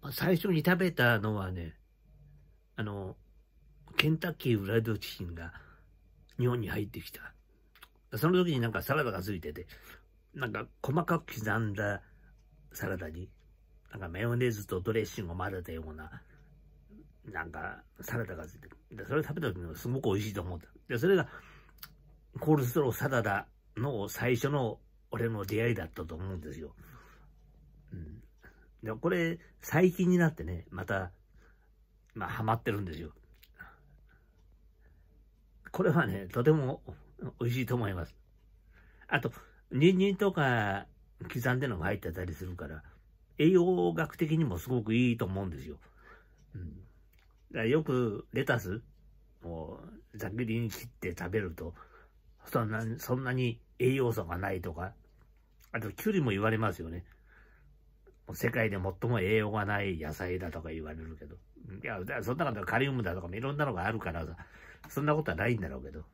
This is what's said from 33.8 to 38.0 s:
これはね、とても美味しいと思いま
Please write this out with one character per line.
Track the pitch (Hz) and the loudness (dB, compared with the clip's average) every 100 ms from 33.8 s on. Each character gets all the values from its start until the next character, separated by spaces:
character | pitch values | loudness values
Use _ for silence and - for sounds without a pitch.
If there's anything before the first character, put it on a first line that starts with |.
| - - - - _ _ - - - _ - - - - - _ _ - - | -20 -20 -20 -20 _ _ -20 -20 -20 _ -20 -20 -20 -20 -20 _ _ -20 -12
こ | - | 0
れ | 185 | 4
は | 151 120 | 4 4
ね、 | 98 92 | 0 -4
と | 120 | 2
て | 127 | 6
も | 156 127 - - - - - - - | 6 4 -4 -8 -18 -18 -14 -14 -4
美 | 117 | -2
味 | 123 | 0
し | |
い | 123 | 0
と | 123 | 0
思 | 104 | 0
い | |
ま | 90 | -2